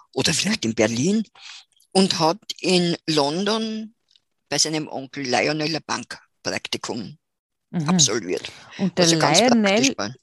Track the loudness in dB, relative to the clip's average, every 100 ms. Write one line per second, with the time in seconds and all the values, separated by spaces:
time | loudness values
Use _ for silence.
0 | _ -2 0 0 0 -2 -2 2 2 2
1 | 0 0 -2 _ -20 -20 -20 _ _ 2
2 | 4 4 2 0 -6 -6 2 2 2 -2
3 | -2 0 2 0 -2 -2 -4 -8 -10 _
4 | _ _ _ _ -6 0 0 0 -4 -10
5 | -12 -8 0 2 2 0 -2 -4 -6 -8
6 | -8 -16 _ _ -8 -6 -6 -8 -6 -8
7 | -10 -14 _ _ _ _ _ -6 0 2
8 | 2 0 -4 -6 -8 -18 -16 -6 -4 0
9 | 2 2 2 4 4 4 2 2 0 -2
10 | -8 -8